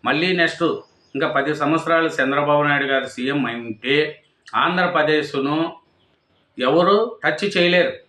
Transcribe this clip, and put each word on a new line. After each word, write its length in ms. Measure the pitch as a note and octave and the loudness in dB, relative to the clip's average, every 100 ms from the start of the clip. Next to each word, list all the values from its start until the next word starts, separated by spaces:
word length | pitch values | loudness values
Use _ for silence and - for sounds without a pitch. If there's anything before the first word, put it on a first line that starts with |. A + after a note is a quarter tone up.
మళ్ళీ 260 | A#2+ C#3+ F3+ F3+ | -2 -2 0 0
నెక్స్ట్ 220 | E3 - E3 - - _ _ C3+ | -2 0 -2 -2 -10 _ _ -4
ఇంకా 120 | D#3 C3+ | -2 -2
పది 160 | C#3 D3 | -2 -2
సంవత్సరాలు 540 | D3 D#3+ D#3+ E3 D#3+ - | 0 0 0 0 0 0
చంద్రబాబు 440 | C3+ C#3+ D3 D3 D3 | 0 0 2 2 2
నాయుడు 200 | C#3+ C#3 | 0 0
గారు 160 | C3+ B2+ - | -2 -2 -6
సీఎం 260 | B2+ C#3+ A#2+ | -4 -2 -2
అయి 140 | A#2 A#2 | -6 -10
ఉంటే 320 | G#2 B2 C#3+ D3+ D3+ _ _ - A2 | -8 0 0 0 -6 _ _ -6 0
ఆంధ్రప్రదేశ్ను 960 | D#3 F3+ F3 E3+ D3+ D3+ C#3+ C#3 C3+ D#3 E3 - _ _ _ _ _ _ _ - | 0 0 0 0 2 0 0 -4 -2 -2 -4 -8 _ _ _ _ _ _ _ -2
ఎవరు 380 | B2+ D#3+ F3+ G#3 A#3 - | 2 4 4 4 2 -2
టచ్ 220 | D#3 D#3 G3+ F#3 | -4 -2 -2 2
చేయలేరు. 380 | F3 F3+ D3 - | 4 4 2 -2